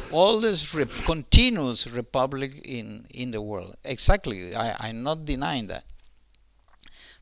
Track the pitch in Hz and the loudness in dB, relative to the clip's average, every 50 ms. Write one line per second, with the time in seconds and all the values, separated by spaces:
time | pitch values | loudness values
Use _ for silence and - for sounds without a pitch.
0 | - - - 156 185 202 233 214 220 226 202 160 147 147 - 151 139 120 - - | -10 -2 4 4 6 6 6 4 2 0 0 0 -4 -4 -2 -2 -2 -2 -2 -4
1 | - - 160 160 139 - - - 240 254 240 185 143 127 117 - - 120 117 123 | -2 -2 -2 -2 2 8 8 10 10 8 4 2 0 -2 -2 -2 -4 -4 -6 -8
2 | 120 - - 135 127 135 139 135 135 135 135 147 - - 131 120 107 107 107 110 | -8 -2 0 0 0 0 0 -4 -6 -6 -8 -14 -12 -10 -10 -8 -8 -10 -12 -14
3 | - - - - 147 127 113 107 107 107 104 95 87 95 101 - - - 131 123 | -16 -16 -10 -8 -8 -6 -6 -6 -6 -6 -6 -8 -8 -10 -16 -14 -10 -8 -4 2
4 | - - 190 208 - 139 107 92 90 90 104 113 113 113 - - 110 110 113 113 | 4 4 4 4 2 -4 -6 -6 -8 -8 -4 -4 -2 -2 -2 -4 -8 -8 -8 -6
5 | 123 143 160 160 156 147 143 131 139 165 156 127 110 92 90 - - - - - | -4 -4 -4 -4 -4 -6 -4 -2 -2 -2 -4 -4 -6 -8 -10 -12 -12 -16 -20 -20
6 | - - - _ _ _ _ _ _ _ _ _ _ _ - _ - - - - | -20 -20 -20 _ _ _ _ _ _ _ _ _ _ _ -20 _ -20 -20 -20 -20
7 | - - - _ | -20 -20 -20 _